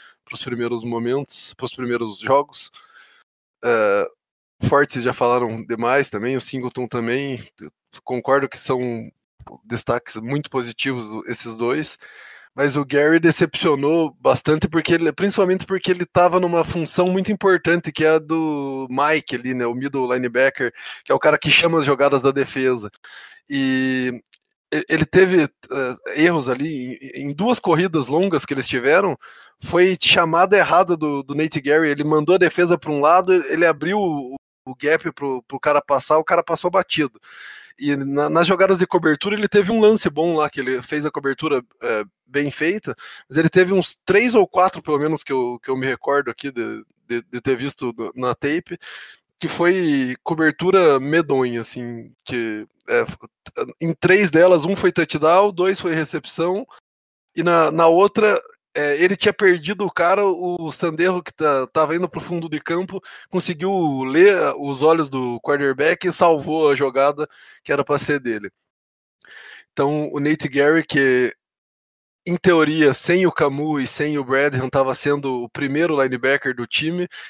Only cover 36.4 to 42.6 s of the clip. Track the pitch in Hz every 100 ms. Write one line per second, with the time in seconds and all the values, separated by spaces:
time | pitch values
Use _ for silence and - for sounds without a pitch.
36.4 | - 160 180 185 175 - 143 - _ -
37.4 | - - - _ 143 143 139 139 147 160
38.4 | 170 185 190 190 180 180 165 147 196 208
39.4 | 208 208 196 226 214 220 175 143 170 160
40.4 | 151 - 127 131 123 151 147 147 139 135
41.4 | 156 139 123 _ 117 110 104 _ _ 135
42.4 | 143 -